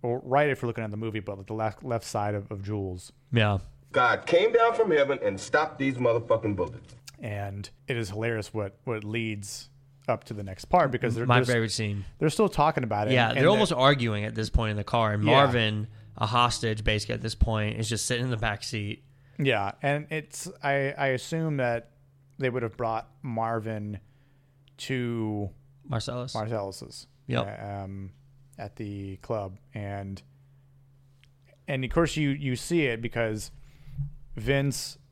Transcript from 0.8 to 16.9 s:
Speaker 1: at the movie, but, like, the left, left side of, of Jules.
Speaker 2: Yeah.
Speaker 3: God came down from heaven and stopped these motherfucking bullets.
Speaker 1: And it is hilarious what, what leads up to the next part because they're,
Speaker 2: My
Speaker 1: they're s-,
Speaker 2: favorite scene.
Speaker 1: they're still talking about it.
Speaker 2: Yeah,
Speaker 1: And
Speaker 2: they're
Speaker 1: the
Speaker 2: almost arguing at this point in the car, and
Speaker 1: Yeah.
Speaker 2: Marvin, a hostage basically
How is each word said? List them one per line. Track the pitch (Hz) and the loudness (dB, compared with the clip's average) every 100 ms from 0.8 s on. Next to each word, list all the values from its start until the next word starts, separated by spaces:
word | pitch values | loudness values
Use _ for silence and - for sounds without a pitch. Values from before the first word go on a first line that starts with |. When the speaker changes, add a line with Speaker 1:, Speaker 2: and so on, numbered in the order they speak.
Speaker 1:
at | 110 | -6
the | 104 | -4
movie, | 113 107 | -4 -6
but, | 95 98 | -8 -10
like, | 98 | -8
the | 110 | -2
left, | 110 - | -2 -4
left | 135 117 - | -4 -4 -2
side | 110 104 104 | -2 -2 -2
of, | 101 | -6
of | 101 | -10
Jules. | 98 104 98 92 - _ _ | -4 -4 -4 -6 -12 _ _
Speaker 2:
Yeah. | 120 104 98 - - - | 2 4 2 -4 -18 -2
Speaker 3:
God | 135 123 110 - | 2 4 2 4
came | 170 220 | 6 6
down | 233 233 233 | 6 6 6
from | 220 | 4
heaven | 151 139 135 104 | 4 4 2 0
and | 98 | -2
stopped | - 147 156 - | 0 0 0 0
these | 135 123 | -2 2
motherfucking | 123 117 113 113 110 95 | 2 2 2 0 2 -2
bullets. | 85 - - - - - | -4 -6 -18 -20 -20 -12
Speaker 1:
And | 135 104 101 101 101 - - | -8 -6 -6 -8 -12 -16 -6
it | 120 | -4
is | 104 | -4
hilarious | 101 117 113 98 | -4 -2 -2 -4
what, | 110 98 - | -4 -6 -8
what | - 113 | -6 -6
leads | 104 113 113 104 101 - - - - _ - | -4 -4 -2 -6 -8 -12 -14 -20 -20 _ -4
up | 117 - | -4 -4
to | 104 | -10
the | |
next | 101 95 - | -8 -12 2
part | 180 147 | 4 4
because | 123 123 113 | 2 -2 0
they're, | 123 | 4
Speaker 2:
My | 120 | 6
Speaker 1:
they're | |
s-, | 123 | 6
Speaker 2:
favorite | 120 113 | 2 0
scene. | - 107 101 101 - | -2 -4 -4 -8 -2
Speaker 1:
they're | 151 | 0
still | - 208 | 4 2
talking | - 151 156 | 4 4 4
about | 123 104 107 | -2 0 2
it. | |
Speaker 2:
Yeah, | 127 113 | 4 4
Speaker 1:
And | 127 | 4
Speaker 2:
they're | 147 | 6
Speaker 1:
the | |
Speaker 2:
almost | 208 208 | 6 4
arguing | 139 135 143 117 104 107 | 4 4 6 2 0 -4
at | 113 | -4
this | 110 | 0
point | - 110 | 0 0
in | 104 | -2
the | |
car, | 104 120 110 | 0 2 2
and | 104 | 2
Speaker 1:
Yeah. | 104 | 6
Speaker 2:
Marvin, | 131 139 123 110 107 107 - - - | 8 8 6 2 0 -6 -10 -20 -6
a | 107 | 0
hostage | 120 120 - 117 110 | 4 4 2 -2 0
basically | 110 | 0